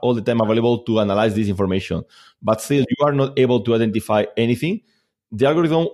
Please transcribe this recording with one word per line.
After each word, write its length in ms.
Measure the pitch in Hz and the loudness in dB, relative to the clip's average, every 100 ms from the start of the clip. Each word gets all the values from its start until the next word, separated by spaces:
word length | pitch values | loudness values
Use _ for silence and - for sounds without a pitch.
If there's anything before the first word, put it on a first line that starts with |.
all 140 | 120 | -2
the 80 | 120 | 0
time 180 | 104 117 | 0 0
available 420 | 107 110 117 120 | 0 2 0 0
to 160 | - 110 | 0 0
analyze 340 | 104 101 110 | 0 2 0
this 140 | 101 101 | 0 -2
information, 540 | 95 95 95 - 82 - - - _ | -2 -2 -2 -4 -6 -8 -18 -20 _
but 220 | 104 110 | -2 -2
still 220 | - 143 123 | 0 0 0
you 180 | 123 147 | 0 0
are 60 | |
not 260 | 139 135 127 | 0 0 0
able 220 | 127 123 | 2 2
to 140 | 113 | 2
identify 500 | 113 113 107 - 107 104 - | 0 0 -2 0 0 0 -2
anything, 420 | 117 120 156 214 - _ _ _ _ | 0 0 -2 -6 -10 _ _ _ _
the 160 | 107 139 | 0 0
algorithm 420 | 160 165 165 165 | 2 2 0 -2